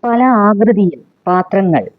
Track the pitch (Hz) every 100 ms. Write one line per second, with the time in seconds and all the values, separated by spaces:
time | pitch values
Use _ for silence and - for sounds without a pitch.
0 | 240 240 254 233 202 208 214 208 190 -
1 | - _ - 185 180 196 190 151 95